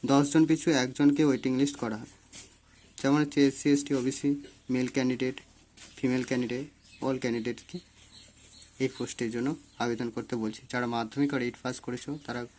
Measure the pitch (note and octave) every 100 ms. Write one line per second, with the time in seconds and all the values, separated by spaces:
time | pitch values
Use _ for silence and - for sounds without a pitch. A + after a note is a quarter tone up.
0 | A#2+ C#3 C#3+ D#3+ D#3 D#3+ E3+ C#3 B2+ B2+
1 | C#3+ C#3+ D3+ B2+ C3+ B2+ C#3 - A#2 G#2+
2 | B2 - - - - - _ - - -
3 | C3+ D3 C#3+ D3 C#3 C3+ D3 C#3+ C#3 C#3
4 | B2+ C3+ C#3+ C#3+ - - - B2+ B2+ C#3
5 | B2+ B2 B2+ B2+ - - - - - -
6 | C3 B2+ A#2+ B2+ A#2+ B2 D3 _ - -
7 | B2+ C3 B2+ A#2 A2+ A2+ - F3 - -
8 | - - - - - - - - C3 -
9 | A#2+ - A#2 A#2 C3 D#3+ - - A#2+ A#2
10 | A#2+ A#2 A#2 A#2+ A2 - - B2 A#2+ A#2
11 | A2+ - C#3+ C#3+ A#2+ - B2+ B2 - B2
12 | - D3+ - A#2+ A#2+